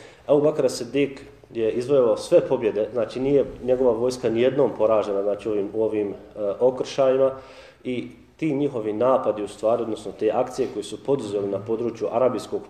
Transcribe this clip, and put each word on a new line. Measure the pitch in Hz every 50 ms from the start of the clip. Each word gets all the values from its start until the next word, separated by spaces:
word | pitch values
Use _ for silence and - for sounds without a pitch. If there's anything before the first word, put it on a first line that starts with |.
| - - - - -
Abu | - 139 151
Bakr | 147 151 156 151 139
Siddiq | 127 - - 123 117 117 139 143 135 135 - - - - - - _ -
je | 113 113 110 107
izvojevao | 120 123 127 143 139 123 113 107
sve | - - - 175 170
pobjede, | - - 135 120 117 107 95 101 107 - -
znači | 123 110 107 - 123
nije | 131 135 143 139 - - - - -
njegova | 123 127 123 131 123 113
vojska | 110 120 127 127 127 - 120
nijednom | 113 113 120 131 131 143 139 113 101 -
poražena, | 110 107 110 107 98 104 101 98 98
znači | 101 101 101 - 113
ovim, | 107 104 98 104 107
u | 110 110
ovim, | 107 107 107 104 101
e, | 95 - - - - - 107 101 98 -
okršajima | 120 127 127 127 - - - - 139 131 131 135 135 131 131 - - - - - - - - _ _
i | - 123 120 107 - - - - - _
ti | _ 160 160 139
njihovi | 135 147 139 135 120 107 110 104
napadi | 107 120 127 131 120 - 110 104 107 104
u | 98
stvari, | - - - 107 117 120 117
odnosno | 113 107 - - 101 92 -
te | 110 110
akcije | 98 113 123 123 - - 127 101 87
koje | 104 98
su | - 110 101 -
poduzeli | - 139 131 117 104 101 104 98 101
na | 98 95
području | 110 110 113 110 120 117 110 - 104 - -
Arabijskog | 117 127 123 117 104 - - - 98 - -